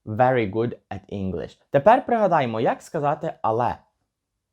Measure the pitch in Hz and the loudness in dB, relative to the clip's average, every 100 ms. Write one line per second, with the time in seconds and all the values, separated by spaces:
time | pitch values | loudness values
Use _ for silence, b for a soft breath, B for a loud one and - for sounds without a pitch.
0 | - 107 127 127 107 110 120 - _ 98 | -10 2 2 4 0 -2 -4 -4 _ -14
1 | - 101 95 90 - - _ 143 143 254 | -10 -6 -6 -6 -8 -14 _ 2 4 4
2 | - 233 202 170 127 113 147 262 - 165 | 2 0 2 2 0 0 -2 -2 -8 -4
3 | 143 156 160 - 107 110 120 - _ _ | -2 -2 -6 -4 -2 0 -2 -4 _ _
4 | _ _ _ _ _ | _ _ _ _ _